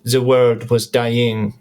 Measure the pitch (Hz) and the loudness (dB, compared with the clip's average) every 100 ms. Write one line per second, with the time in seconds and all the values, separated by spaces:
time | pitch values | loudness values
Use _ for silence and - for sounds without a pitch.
0 | - 131 127 127 123 113 117 120 - 127 | 0 -2 2 4 4 0 -2 -2 0 -2
1 | 117 120 120 110 104 - | 0 0 -2 -2 -6 -8